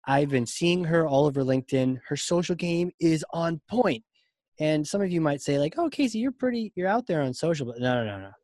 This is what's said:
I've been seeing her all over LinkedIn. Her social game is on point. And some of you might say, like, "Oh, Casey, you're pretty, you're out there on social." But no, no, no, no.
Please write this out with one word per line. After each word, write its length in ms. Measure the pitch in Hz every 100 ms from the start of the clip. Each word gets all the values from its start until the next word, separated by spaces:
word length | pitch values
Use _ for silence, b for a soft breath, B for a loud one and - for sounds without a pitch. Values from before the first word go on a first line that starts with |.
| -
I've 220 | 139 147
been 180 | 135 117
seeing 380 | - 170 180
her 200 | 165 170
all 220 | 156 135 147
over 160 | 139
LinkedIn. 560 | 131 131 - 135 131 131 -
Her 100 | 143
social 380 | - 175 175
game 380 | 175 175 170 175 _
is 240 | 165 160 -
on 280 | 170 165 165 _
point. 360 | 226 214 135 _ _ _ _ _ _
And 260 | 156 156 151
some 140 | 202
of 80 | 196
you 100 | 175
might 200 | 156 143
say, 160 | - 143
like, 160 | 147 320
"Oh, 100 | 339
Casey, 300 | - 269 220
you're 100 | 262
pretty, 420 | 247 254 240 220 -
you're 100 | 185
out 180 | 226 247
there 140 | 165
on 120 | 135
social." 320 | 127 160 160 120
But 140 | 117
no, 240 | 123 123
no, 0 | 110 98
no, 20 | 98
no. 40 | -